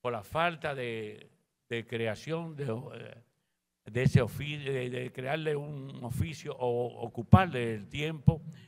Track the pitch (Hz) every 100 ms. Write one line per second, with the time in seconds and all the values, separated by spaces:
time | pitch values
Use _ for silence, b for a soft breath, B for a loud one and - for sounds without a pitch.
0 | 123 113 98 156 175 160 156 139 120 110
1 | 107 107 - _ _ _ - 117 110 117
2 | 113 104 - 165 165 147 139 110 143 117
3 | 117 120 - _ _ _ _ _ - 113
4 | 135 143 107 - 143 147 135 131 127 123
5 | 127 - 127 156 156 147 147 147 135 131
6 | 120 - 165 143 147 131 123 120 123 113
7 | 117 123 107 185 185 127 117 110 101 143
8 | 151 156 147 156 156 B